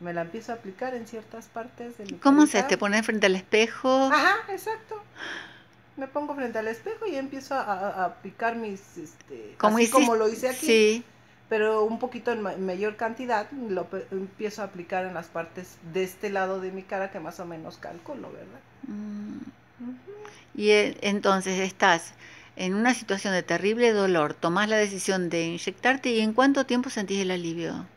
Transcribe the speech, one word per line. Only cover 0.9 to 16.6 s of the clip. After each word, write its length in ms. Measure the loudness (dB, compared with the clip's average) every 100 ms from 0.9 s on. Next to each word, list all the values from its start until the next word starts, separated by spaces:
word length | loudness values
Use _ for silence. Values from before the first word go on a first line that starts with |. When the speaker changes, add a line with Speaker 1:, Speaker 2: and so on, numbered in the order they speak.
Speaker 1:
en 120 | -8 -10
ciertas 400 | -14 -14 -16 -14
partes 520 | -12 -12 -12 -14 -12
de 80 | -12
mi 60 |
Speaker 2:
¿Cómo 320 | 0 6 8 8
se 60 |
Speaker 1:
carita. 160 | 6 2
Speaker 2:
te 100 | 2
pone 240 | 2 2
frente 240 | 0 4 4
al 100 | 4
espejo? 760 | 2 2 2 0 2 4 4
Speaker 1:
Ajá, 240 | 4 4 2 -2
exacto. 480 | -8 -8 -10 -10 -14 -14 -14 -12 -12 -14 -20 -20 _ _ -10
Me 120 | -6
pongo 260 | -4 -4
frente 240 | -4 -4 -4
al 80 | -4
espejo 380 | -6 -8 -6 -4
y 80 | -4
empiezo 380 | -6 -10 -4
a, 60 | -4
a, 260 | -2 -2 -4
a 140 | -2 -4
aplicar 500 | -4 -14 -4 -2 -2
mis, 240 | -6 -8 -12 -16
este, 580 | -16 -18 -18 -16 -16 2
Speaker 2:
¿Cómo 180 | 4 6
Speaker 1:
así 140 | 6
como 140 | 6 6
Speaker 2:
hiciste? 40 | 4
Speaker 1:
lo 100 | 2
hice 180 | 0 -2
aquí, 180 | -2 4
Speaker 2:
Sí. 380 | 6 8 4 -2 -18 _ _ _
Speaker 1:
pero 340 | 0 2 2
un 140 | 2 0
poquito 340 | -4 -4 -4
en 80 | -2
ma-, 160 | -4 -4
mayor 400 | -4 -2 -4 -2
cantidad, 540 | -4 -4 -2 -2 -2
lo 320 | -8 -4 -4 -4
pe-, 160 | -8 -8
empiezo 520 | -8 -8 -6 -8 -6
a 40 | -10
aplicar 380 | -10 -6 -4
en 80 | -4
las 140 | -8 -8
partes 500 | -8 -8 -10 -16 -16 -6
de 100 | -4
este 260 | -4 -4 -4
lado 300 | -2 -2 -2